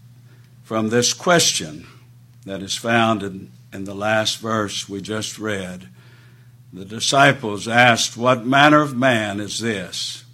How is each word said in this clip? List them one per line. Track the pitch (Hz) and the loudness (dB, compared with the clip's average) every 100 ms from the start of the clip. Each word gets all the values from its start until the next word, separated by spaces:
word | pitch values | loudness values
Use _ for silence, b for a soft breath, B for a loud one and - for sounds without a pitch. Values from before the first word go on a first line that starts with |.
| - - b b b b | -20 -20 b b b b
from | - 110 110 | -6 -4 0
this | 120 120 | 2 0
question | - - 170 - - 82 76 - b b - - _ | 0 2 4 4 -2 -6 -12 -18 b b -20 -20 _
that | 95 95 | -12 -10
is | 95 | -8
found | - 117 117 113 110 | -6 0 2 2 0
in, | 98 95 101 - - | -4 -10 -16 -20 -18
in | 101 | -14
the | 98 | -12
last | 98 104 110 110 - | -6 -2 0 0 -4
verse | 110 110 104 92 - | -4 -2 -2 -6 -10
we | 98 | -10
just | 90 107 107 - | -8 -8 -8 -8
read. | 107 101 90 92 90 - b b b b b b - | -6 -6 -8 -12 -18 -20 b b b b b b -20
The | 90 | -18
disciples | 95 110 - 139 143 139 120 101 98 | -14 -8 0 6 6 4 -2 -6 0
asked, | 117 123 117 - - | 4 6 6 0 0
"What | 123 127 | 0 2
manner | 113 135 147 151 | 2 4 6 6
of | 147 | 2
man | 123 131 117 107 101 | 0 2 2 0 -4
is | 104 - | -6 -6
this, | 113 104 87 - - - - | -4 -4 -6 -10 -10 -12 -18